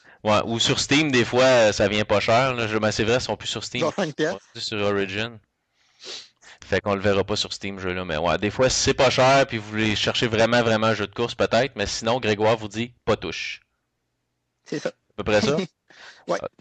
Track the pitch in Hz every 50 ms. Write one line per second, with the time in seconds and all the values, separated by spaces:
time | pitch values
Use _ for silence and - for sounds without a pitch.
0 | _ _ - _ - 107 104 104 - 107 113 113 - 147 135 - - - 139 147
1 | 160 151 131 123 113 - - 123 127 131 131 120 110 107 101 - 110 98 104 104
2 | 107 - 107 101 - - 113 120 135 135 127 120 117 107 110 110 107 107 101 -
3 | 110 107 120 127 - - 107 - - - - 110 - - - 123 160 151 - -
4 | 196 156 139 - 151 160 190 196 - _ - 117 - - 113 104 101 101 101 101
5 | 98 95 95 104 110 120 117 110 _ _ _ _ _ _ _ _ _ _ _ _
6 | - - - - - - _ _ _ - - - - - 101 95 - 104 98 98
7 | 95 104 98 98 95 101 104 101 - 95 - - - 98 98 95 92 92 90 92
8 | 90 90 78 76 82 85 80 87 98 104 - - 131 127 - - - 139 131 -
9 | 139 123 - - 127 131 139 139 135 - 120 110 104 107 107 107 110 107 104 -
10 | - 117 104 - 131 117 110 107 113 113 120 120 117 113 110 107 110 113 110 104
11 | 104 95 - - 120 117 - - 104 95 - 113 135 139 - 107 101 98 - -
12 | 110 113 120 131 110 107 107 98 107 107 117 110 110 104 98 110 120 120 - _
13 | _ - 107 - - 85 - - - - - - _ _ _ _ _ _ _ _
14 | _ _ _ _ _ _ _ _ _ _ _ _ _ - - 147 - - - _
15 | _ _ _ - 98 110 104 104 104 107 143 170 185 - _ _ _ _ - -
16 | - - - - _ - 180 - - - _ _